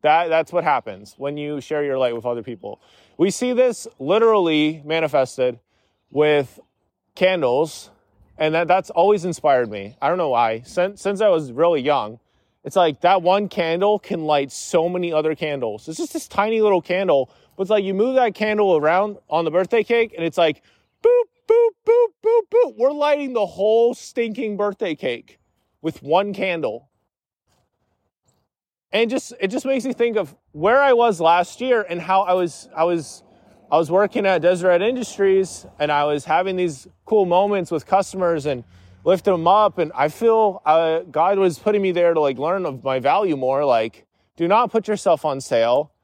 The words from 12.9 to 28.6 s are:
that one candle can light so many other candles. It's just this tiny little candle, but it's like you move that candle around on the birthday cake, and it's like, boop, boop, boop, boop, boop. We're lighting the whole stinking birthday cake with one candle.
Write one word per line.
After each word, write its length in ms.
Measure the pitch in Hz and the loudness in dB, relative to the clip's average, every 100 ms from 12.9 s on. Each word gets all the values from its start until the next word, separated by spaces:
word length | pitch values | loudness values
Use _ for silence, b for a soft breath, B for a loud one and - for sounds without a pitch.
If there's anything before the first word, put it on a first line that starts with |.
| 143 | 2
that 200 | 170 190 | 2 2
one 280 | 175 196 202 | 2 0 0
candle 480 | - 165 165 202 214 | -4 -2 0 0 0
can 280 | - 170 156 | -4 -8 -2
light 260 | 151 139 | -2 -2
so 360 | - - 175 170 | -10 -4 -2 -2
many 240 | 180 175 | -4 -4
other 240 | 156 156 156 | -2 -2 -4
candles. 520 | 156 143 117 107 - | -6 -6 -6 -8 -14
It's 100 | 160 | -10
just 160 | 320 | -8
this 140 | 330 - | -10 -8
tiny 340 | - 208 226 | -4 -2 0
little 200 | 214 190 | 2 0
candle, 480 | - 180 196 143 127 b b - | -2 -4 0 0 0 b b -10
but 80 | |
it's 60 | 190 | -2
like 140 | 214 | 0
you 100 | 196 | 0
move 220 | 196 233 262 | -2 0 2
that 180 | 240 190 | 0 -2
candle 400 | 214 214 202 165 | -4 0 2 2
around 420 | 151 175 208 202 _ | 2 2 0 -6 _
on 160 | 156 165 | -4 0
the 60 | |
birthday 320 | 160 185 233 | 0 0 0
cake, 300 | 208 233 226 - | 0 0 -2 -4
and 100 | 165 | -6
it's 120 | 170 | 0
like, 260 | 165 151 _ _ _ _ | 0 0 _ _ _ _
boop, 200 | 466 494 466 _ _ | 2 2 0 _ _
boop, 220 | 453 466 - - | 2 2 0 0
boop, 220 | 466 466 _ | 2 2 _
boop, 180 | 440 466 403 | 0 0 2
boop. 260 | 453 466 214 | 0 0 0
We're 140 | 247 | -2
lighting 420 | 294 294 294 277 | 0 0 0 -2
the 120 | 240 196 | -4 -4
whole 480 | 160 202 220 233 | -2 2 4 2
stinking 640 | - - - 233 214 220 202 | -2 -10 -6 -6 -4 -6 -4
birthday 380 | 208 190 196 156 | -4 -4 -6 -6
cake 440 | 147 120 - _ _ _ _ _ | -6 -8 -12 _ _ _ _ _
with 200 | - - | -10 -10
one 320 | 135 165 202 | 0 0 0
candle. 560 | 190 190 170 135 110 _ _ _ _ _ _ _ _ _ _ _ _ _ _ _ _ _ _ | -4 -4 -4 -6 -8 _ _ _ _ _ _ _ _ _ _ _ _ _ _ _ _ _ _